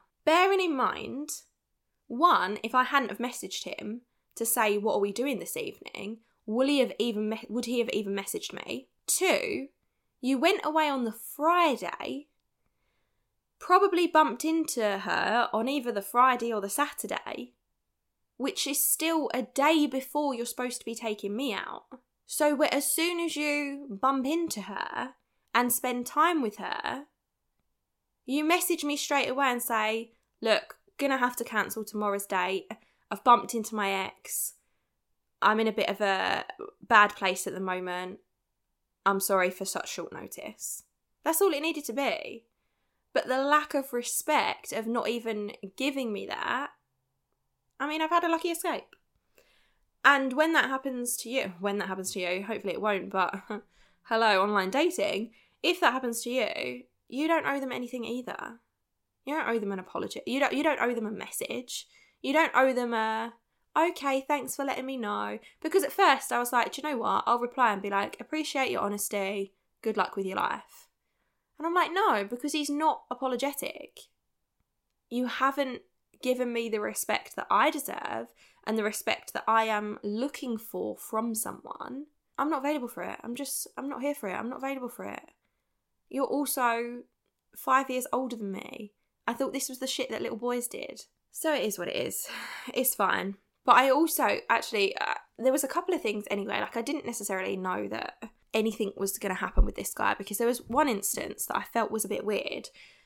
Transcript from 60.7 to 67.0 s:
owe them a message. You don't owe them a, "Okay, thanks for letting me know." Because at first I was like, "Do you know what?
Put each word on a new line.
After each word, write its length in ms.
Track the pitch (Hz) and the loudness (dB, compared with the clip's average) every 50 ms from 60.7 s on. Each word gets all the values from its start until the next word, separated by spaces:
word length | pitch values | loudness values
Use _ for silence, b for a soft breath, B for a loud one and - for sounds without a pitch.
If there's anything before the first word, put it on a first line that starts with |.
| 277 - | 2 2
owe 140 | 226 247 240 | 0 0 0
them 120 | 233 220 | -2 -4
a 60 | 208 | -4
message. 760 | 220 - - - - - - - 226 247 247 - - - - b b b b b b b | -6 -8 -8 -8 -8 -8 -6 -6 -6 -8 -8 -8 -12 -12 -12 b b b b b b b
You 120 | - 262 277 | -4 2 4
don't 220 | 311 330 269 - | 4 4 4 6
owe 180 | 254 262 262 254 | 6 6 6 4
them 200 | 247 247 233 233 | 2 0 0 0
a, 400 | 220 220 220 220 220 226 233 - _ _ _ _ _ _ _ _ | 0 0 0 -2 -4 -6 -8 -12 _ _ _ _ _ _ _ _
"Okay, 440 | 294 330 349 339 - 277 277 269 269 | 2 2 2 2 0 0 2 2 2
thanks 340 | 269 - 294 285 240 - - | 2 0 -2 -2 -2 -6 -4
for 100 | - 277 | -4 -2
letting 200 | 277 - - 254 | -2 -2 -4 -4
me 120 | 262 269 | -6 -6
know." 420 | 254 220 208 208 208 208 202 208 214 B B B B | -4 -4 -4 -2 -4 -4 -6 -6 -10 B B B B
Because 220 | - 320 - 392 - | -4 2 2 2 2
at 80 | - | 2
first 400 | - - 392 330 349 339 - - | 2 6 6 6 6 4 2 0
I 80 | 247 240 | 0 0
was 120 | 240 240 | 0 2
like, 220 | 254 240 - - - | 2 2 2 2 -2
"Do 80 | - | -6
you 80 | 262 302 | -4 -4
know 80 | 285 | -4
what? 260 | 226 | -2